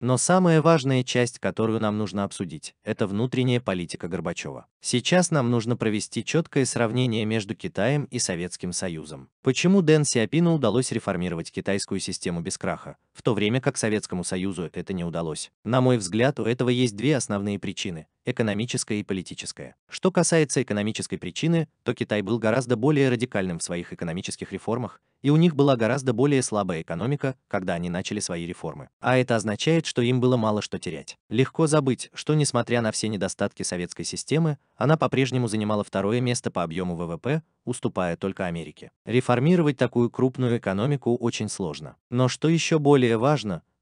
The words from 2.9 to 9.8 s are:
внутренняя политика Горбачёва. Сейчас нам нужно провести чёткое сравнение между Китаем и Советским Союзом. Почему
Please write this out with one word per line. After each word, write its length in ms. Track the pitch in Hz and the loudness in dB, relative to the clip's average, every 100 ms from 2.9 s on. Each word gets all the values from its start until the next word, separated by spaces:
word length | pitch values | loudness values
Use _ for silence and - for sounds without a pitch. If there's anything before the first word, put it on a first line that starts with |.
| 107 101 | -4 -2
внутренняя 540 | 101 127 131 127 123 | -2 -2 0 2 0
политика 480 | 110 92 85 - 87 | 0 -4 -4 -8 -8
Горбачёва. 580 | 87 82 - 76 65 - _ | -6 -6 -6 -10 -12 -16 _
Сейчас 500 | - 123 - 180 175 | -2 0 4 4 4
нам 200 | 156 120 | 2 2
нужно 260 | 120 113 123 | 2 0 0
провести 480 | 110 104 - 120 | 0 -2 -4 -8
чёткое 400 | 104 156 165 147 | -2 -2 0 0
сравнение 600 | 127 117 117 123 127 110 107 | 0 2 0 0 0 0 0
между 280 | 110 98 | -2 -2
Китаем 500 | - 90 95 110 147 | -6 -6 -2 0 0
и 140 | 135 120 | -2 -4
Советским 520 | - 87 87 - 90 | -4 -4 -6 -8 -8
Союзом. 560 | 87 95 80 76 71 65 _ | -6 -6 -6 -10 -14 -18 _
Почему 400 | 135 127 175 196 | -2 2 4 4